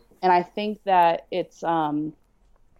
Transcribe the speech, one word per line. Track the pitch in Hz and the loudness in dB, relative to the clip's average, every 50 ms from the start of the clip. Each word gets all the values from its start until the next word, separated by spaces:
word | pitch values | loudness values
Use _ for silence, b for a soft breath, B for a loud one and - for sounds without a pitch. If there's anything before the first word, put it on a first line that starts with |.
| _ _ _ _ - | _ _ _ _ 0
And | 185 | 2
I | 180 175 | 2 2
think | 175 - _ 208 208 208 208 - - | 0 -2 _ -8 -8 -8 -8 -6 -2
that | 196 190 180 170 165 170 - - - | 0 2 4 4 4 2 -2 -6 -6
it's, | 185 185 165 - _ - | -6 -6 -6 -6 _ -8
um, | - 165 165 165 156 151 147 151 151 156 - _ _ _ _ _ _ _ _ _ _ _ _ | -4 -2 -2 -2 -2 -2 -4 -4 -6 -8 -10 _ _ _ _ _ _ _ _ _ _ _ _